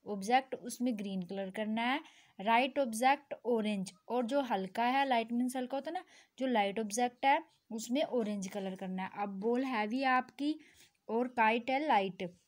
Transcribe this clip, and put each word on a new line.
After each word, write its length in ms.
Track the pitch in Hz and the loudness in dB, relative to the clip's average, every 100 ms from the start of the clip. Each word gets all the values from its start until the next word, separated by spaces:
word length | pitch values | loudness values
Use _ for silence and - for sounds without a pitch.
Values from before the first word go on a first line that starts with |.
| - | -6
ऑब्जेक्ट, 480 | 202 196 254 262 | -6 2 2 2
उसमें 440 | 240 220 - 247 208 | -8 -8 -4 -2 -2
ग्रीन 240 | 202 190 | -4 -6
कलर 280 | 175 196 190 | -6 -6 -6
करना 320 | 190 214 220 | -4 -4 -2
है। 180 | 240 285 320 - _ - | 0 -2 -6 -20 _ -6
राइट 380 | 202 233 269 285 | 2 4 4 0
ऑब्जेक्ट 560 | 269 220 254 285 - - 220 | -2 2 2 2 -2 -8 0
ऑरेंज, 460 | 233 214 202 185 - - | 0 0 -2 -4 -10 -4
और 180 | 233 226 | -2 0
जो 160 | 277 | 0
हल्का 420 | 254 202 190 214 | 0 -2 -2 0
है, 240 | 240 262 277 | 2 2 4
लाइट 240 | 233 226 | 2 2
मीन्स 240 | 240 254 254 | 0 0 -2
हल्का 200 | 247 269 | -4 -4
होता 140 | 294 | -4
है 40 | |
ना, 100 | 349 - - _ - | -8 -10 -20 _ -4
जो 80 | 262 | 0
लाइट 340 | 226 202 202 | 2 2 0
ऑब्जेक्ट 460 | 214 208 247 247 269 | -4 0 0 2 4
है 180 | 302 320 _ _ | 4 0 _ _
उसमें 320 | 226 226 262 | -10 -2 -2
ऑरेंज 460 | 320 254 208 208 190 | 0 0 -2 -4 -6
कलर 280 | 208 190 190 | -6 -6 -6
करना 260 | 190 185 | -6 -6
है। 80 | 190 - | -6 -6
अब 120 | 202 | -6
बॉल 360 | 196 214 240 | -2 0 0
हैवी 340 | 269 240 214 254 | 0 -2 -2 0
है 80 | 262 | 2
आपकी 540 | 254 247 - 294 311 - - - _ - | 2 0 -4 -4 -4 -10 -20 -20 _ -4
और 200 | 226 247 | -2 0
काइट 420 | 247 220 233 240 | 2 4 4 0
है 160 | 262 302 | -2 4
लाइट 360 | 220 196 175 180 - | 4 2 -4 -10 -10